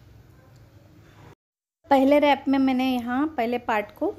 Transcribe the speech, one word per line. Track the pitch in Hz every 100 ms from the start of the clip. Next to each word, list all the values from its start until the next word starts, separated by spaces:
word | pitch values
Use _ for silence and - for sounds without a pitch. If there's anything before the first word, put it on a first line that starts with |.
| - - - - - - - - - - - - - - _ _ _ _ -
पहले | 277 269 294
रैप | 294 277 285
में | 269
मैंने | 269 254 262
यहाँ | 254 233 247 311
पहले | 311 233 240
पार्ट | 247 220 208
को | - 320